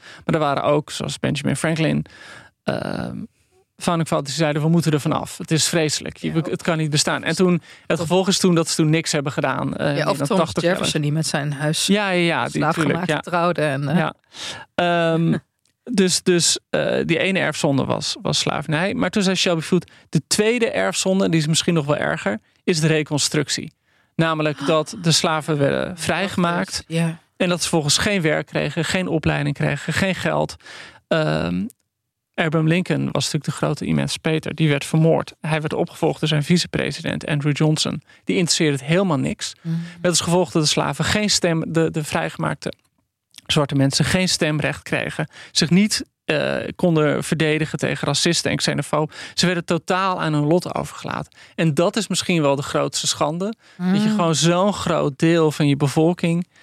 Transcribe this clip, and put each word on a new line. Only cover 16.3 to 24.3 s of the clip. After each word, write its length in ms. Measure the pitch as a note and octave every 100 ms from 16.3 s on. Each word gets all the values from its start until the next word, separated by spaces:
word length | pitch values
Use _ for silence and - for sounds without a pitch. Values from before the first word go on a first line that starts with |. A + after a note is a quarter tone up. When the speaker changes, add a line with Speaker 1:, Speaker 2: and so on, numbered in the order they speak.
| F3 D#3 - -
Speaker 1:
eh, 260 | D3+ D3 -
die 140 | D3 E3
ene 200 | F3+ F#3+
erfzonde 460 | - - D#3+ C#3
was, 320 | B2+ G#2+ - D4
was 160 | - D3+
slavernij. 560 | - - D#3 D3+ F#3+
Maar 160 | - F3
toen 120 | G#3+
zei 140 | F#3+ F#3
Shelby 260 | F#3 E3
Foote: 240 | - F3+ - - _
"De 140 | D#3 -
tweede 440 | - G#3+ A#3+ A3+
erfzonde, 540 | - F#3+ - F#3+ F#3+
en 60 | F#3+
die 100 | E3
is 60 | D3+
misschien 280 | D#3+ -
nog 120 | E3 C#3+
wel 100 | D3
erger, 420 | D3+ D3+ G3 G#3+ - _
is 160 | - E3
de 60 | D#3
reconstructie. 880 | D#3 D3 D3 - D3+ C#3+ - - - _ _ _ -
Namelijk 500 | E3